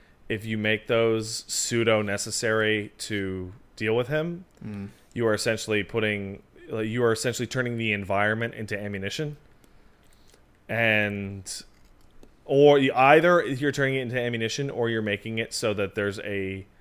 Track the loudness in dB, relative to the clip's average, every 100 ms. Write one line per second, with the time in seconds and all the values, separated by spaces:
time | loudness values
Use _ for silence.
0 | _ _ -8 -6 -4 -2 0 0 2 2
1 | 2 2 -2 -8 -6 -6 -2 0 2 2
2 | 0 -4 -6 -4 -2 0 2 0 -4 -10
3 | -6 -4 -4 -6 -8 -14 -20 -6 -2 0
4 | 0 -2 -4 -8 -14 _ -12 -12 -12 -16
5 | _ -2 0 0 0 -2 -2 -2 -2 -2
6 | -2 -2 -6 -12 -18 -20 -10 -6 -4 2
7 | 2 2 0 -4 -4 -4 -4 -2 -2 -2
8 | 0 0 2 0 -4 -6 -8 -6 -6 -6
9 | -6 -6 -6 -8 -18 -20 -20 -20 -20 _
10 | _ -20 -20 -20 _ _ -8 0 2 2
11 | 0 -4 -8 -10 -12 -14 -16 -20 -20 -20
12 | -20 -20 -20 _ 0 8 8 8 6 6
13 | 8 8 8 4 2 -2 -2 0 0 0
14 | -4 -4 -2 -2 -2 -4 -4 -2 -2 0
15 | -2 -2 -4 -6 -4 -4 -2 0 -2 -2
16 | -4 -4 -6 -4 -4 -8 -12 _